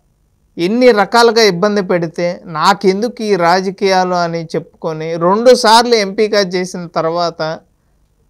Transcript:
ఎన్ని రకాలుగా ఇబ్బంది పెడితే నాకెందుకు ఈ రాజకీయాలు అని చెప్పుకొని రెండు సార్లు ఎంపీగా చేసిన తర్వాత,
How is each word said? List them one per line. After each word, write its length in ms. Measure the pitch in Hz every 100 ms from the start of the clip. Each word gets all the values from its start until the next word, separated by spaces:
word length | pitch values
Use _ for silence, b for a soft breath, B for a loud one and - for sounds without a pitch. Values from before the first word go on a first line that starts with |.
| _ _ _ _ _ -
ఎన్ని 340 | 170 233 254
రకాలుగా 500 | 214 196 233 233 226
ఇబ్బంది 400 | 214 170 208 208
పెడితే 600 | 185 180 170 170 175 190 -
నాకెందుకు 800 | 156 175 196 190 190 233 -
ఈ 120 | 214 190
రాజకీయాలు 800 | 170 185 190 185 196 185 185 180
అని 300 | 170 170 160
చెప్పుకొని 680 | 165 160 _ 170 160 160 170
రెండు 400 | 170 208 247 247
సార్లు 400 | 214 226 240 233
ఎంపీగా 440 | 196 202 214 208
చేసిన 480 | 190 185 185 185 170
తర్వాత, 720 | 170 160 170 170 165 156 165 - _ _ _ _ _ _